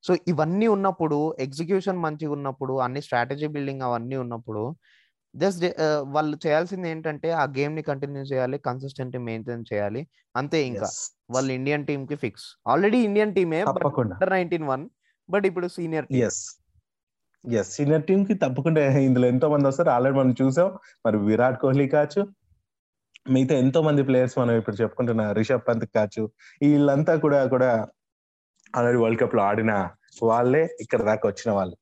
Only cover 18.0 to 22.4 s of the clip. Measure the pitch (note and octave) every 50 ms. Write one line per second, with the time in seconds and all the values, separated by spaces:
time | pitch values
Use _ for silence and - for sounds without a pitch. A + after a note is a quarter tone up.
18 | D3 - F#3+ G3 G3+ G3 A3 F#3+ - C3+ B2+ C3 C3+ E3 D#3+ D#3 D3 C3+ C3 C#3+
19 | C3+ C3+ B2+ B2 B2+ B2 B2 B2+ E3 D3+ D3 C#3+ C#3 C3+ C3+ C#3 E3+ D#3+ C3 B2
20 | B2+ C3+ C3+ C3+ C3 B2+ B2 - C3+ C3+ C3 E3 F3 F#3+ F#3+ G3 _ - _ _
21 | _ A#2 G#2+ G#2+ G2+ G#2 A2 A2 A#2+ B2+ C3 B2+ - C3+ C3 C#3 C#3+ C3+ D3 D3+
22 | D3 D3+ - G3+ G3+ G3+ - _